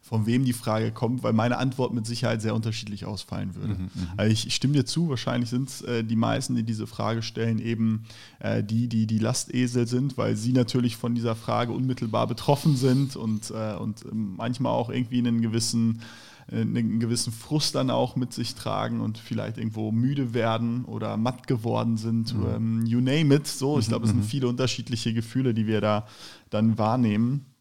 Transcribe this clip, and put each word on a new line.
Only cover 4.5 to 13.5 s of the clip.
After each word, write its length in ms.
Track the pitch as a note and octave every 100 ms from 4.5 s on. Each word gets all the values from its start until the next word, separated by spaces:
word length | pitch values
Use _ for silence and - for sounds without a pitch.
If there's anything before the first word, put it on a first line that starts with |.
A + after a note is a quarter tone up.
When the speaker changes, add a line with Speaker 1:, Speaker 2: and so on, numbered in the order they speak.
| -
Speaker 1:
stimme 180 | C3+
dir 120 | C#3+ A#2
zu, 220 | E3 E3+
wahrscheinlich 440 | B2 - A#2+ A#2
sind's, 300 | B2 C3 -
äh, 220 | - A#2
die 120 | A2+ A2+
meisten, 400 | A2+ A2+ B2 B2
die 80 |
diese 240 | A2+ A2+ A2
Frage 340 | - G#2+ A2+
stellen, 380 | A2+ A2+ A2+ A2
eben, 460 | A2+ A2+ A2+ A2 A2 - - -
äh, 240 | G#2+ A2
die, 240 | G#2+ A2+ A#2+
die 180 | A2+ A2
die 140 | A2
Lastesel 680 | A2 B2+ - B2 B2 B2 A#2
sind, 320 | B2 C#3+ A#2+
weil 180 | A2 G#2+
sie 160 | A#2
natürlich 460 | B2+ A#2 B2+ B2 -
von 160 | A#2+
dieser 220 | A#2+ A#2 A2+
Frage 380 | A2+ A2+ A#2+
unmittelbar 520 | G#2+ C3 B2+ A#2 A2 A2+
betroffen 500 | G#2+ - C#3+ D#3+ C3+
sind 400 | C3 C3 C3+ C3+
und, 360 | A2+ G#2+ -